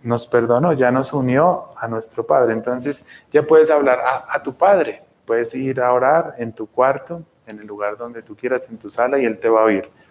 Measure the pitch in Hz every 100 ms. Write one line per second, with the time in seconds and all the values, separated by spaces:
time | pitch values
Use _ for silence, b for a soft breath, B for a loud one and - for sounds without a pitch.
0 | 120 120 - 120 117 120 170 143 123 127
1 | 135 143 127 131 131 - - - 117 113
2 | - - 113 143 117 110 117 127 143 139
3 | B B B 151 151 156 156 147 139 127
4 | 127 135 - 143 143 127 190 190 131 -
5 | _ _ - 117 117 131 135 131 123 123
6 | 131 160 165 123 113 - 110 - 131 135
7 | - 170 156 _ - 107 104 104 104 104
8 | 120 117 110 104 123 123 - 110 101 -
9 | 123 139 120 107 113 110 110 98 - b
10 | b